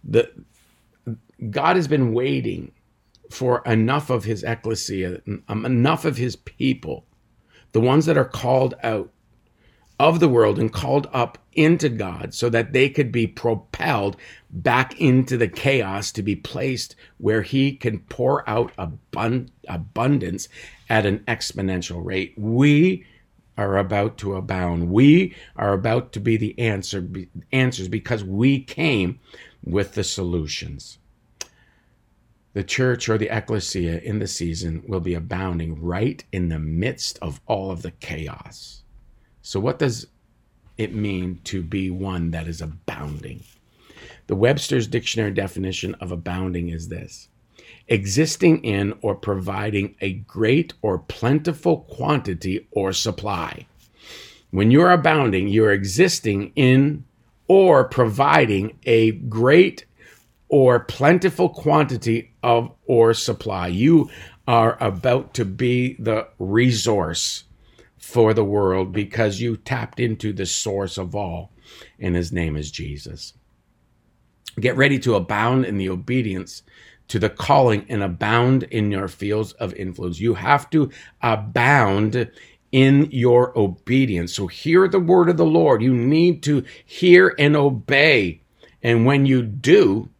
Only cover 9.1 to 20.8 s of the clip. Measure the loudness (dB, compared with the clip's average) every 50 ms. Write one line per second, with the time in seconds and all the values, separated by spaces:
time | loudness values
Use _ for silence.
9.1 | _ _ _ _ _ _ _ _ _ _ _ _ _ _ _ _ _ _ 2 2
10.1 | 4 4 2 4 6 4 4 4 2 0 -2 -2 -2 -6 -4 -2 -2 -2 -2 -2
11.1 | -4 -4 -4 -4 -6 -20 _ _ _ 2 4 4 4 2 0 -2 -2 -4 -6 -8
12.1 | -8 -10 -12 -12 -8 -4 -4 0 0 0 -2 0 2 2 2 2 2 -2 -2 0
13.1 | 0 -2 -2 -2 -4 -4 -2 -2 -2 -2 -6 _ -8 -6 -2 -2 -2 0 -2 -4
14.1 | -6 -8 -18 -20 -20 -20 _ _ -14 -4 0 2 2 2 2 0 -2 0 2 4
15.1 | 4 4 2 0 0 0 0 -2 -2 -4 -2 0 0 0 -2 -4 -6 -6 -8 -8
16.1 | -8 -6 -4 -4 -4 -6 -6 -12 -10 -6 -6 -4 -4 -6 -8 -12 -14 _ -20 -20
17.1 | _ _ -2 0 0 0 -2 -2 0 0 0 0 -2 -2 -4 -4 -4 -4 -10 _
18.1 | -6 -2 0 0 0 0 -2 -4 -2 -2 -2 -4 -6 -10 -10 -10 -10 -14 _ _
19.1 | -8 -4 -4 -2 -4 -4 -6 -10 _ _ -14 -12 -10 -10 -10 -10 _ -4 0 0
20.1 | 0 0 -2 -4 -8 -8 -10 -14 _ -20 -20 -20 -20 _